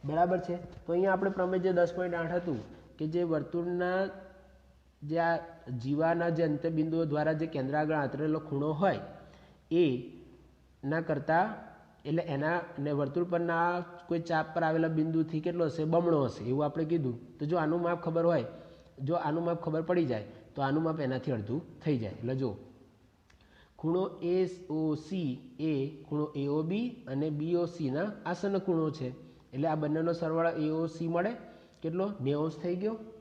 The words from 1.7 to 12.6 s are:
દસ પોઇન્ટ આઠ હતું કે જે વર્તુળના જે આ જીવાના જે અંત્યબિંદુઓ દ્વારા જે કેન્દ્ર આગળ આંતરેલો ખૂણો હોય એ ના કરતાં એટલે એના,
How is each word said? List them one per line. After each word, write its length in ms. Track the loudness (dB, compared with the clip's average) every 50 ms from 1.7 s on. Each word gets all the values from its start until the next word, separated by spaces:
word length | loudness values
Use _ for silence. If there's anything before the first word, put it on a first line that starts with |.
| 4
દસ 200 | 4 4 4 2
પોઇન્ટ 200 | -2 -4 -2 -2
આઠ 160 | -2 -2 -2
હતું 320 | -2 -2 -2 -2 -4 -4 -6 -10 -18 -20 -20 -20 -8
કે 100 | -6 -6
જે 160 | -2 0 0 0
વર્તુળના 840 | 2 0 0 -2 -2 -4 -2 -2 -2 -2 0 0 0 2 0 0 -2 -4 -12 -16 -18 -20 -20 -20 -20 -20 -20 -20 -20 -20 -20 _ -20 _ _ -6
જે 160 | -2 0 2
આ 180 | 4 4 2 0 -2 -8 -16 -16 -10 -8 -8 -6 -2
જીવાના 460 | 0 2 2 4 4 4 2 2 0
જે 140 | 2 2 2
અંત્યબિંદુઓ 640 | 2 2 0 0 0 2 2 2 2 2 0 0
દ્વારા 280 | 2 2 2 2 2 2
જે 120 | 0 -2
કેન્દ્ર 300 | -2 -2 -2 -2 0 0
આગળ 200 | 0 2 2 2
આંતરેલો 440 | 0 0 0 -2 -2 0 0 0 -2
ખૂણો 340 | -2 -2 -2 -2 0 0 0
હોય 260 | 2 2 2 2 0 -4 -10 -14 -18 -20 -20 -20 -20 -20 -20 -20 -20 _ _
એ 400 | 4 4 4 4 4 0 -4 -10 -14 -18 -20 -20 -20 -20 -20 -20 -20 _ -20 _ -20 _ -4
ના 180 | -2 -2 -2
કરતાં 720 | 0 0 -2 -2 0 2 4 4 4 2 -2 -10 -14 -18 -20 -20 -20 -20 -20 -14 -4
એટલે 180 | 0 0 0 0
એના, 380 | 0 -2 0 0 2 0 0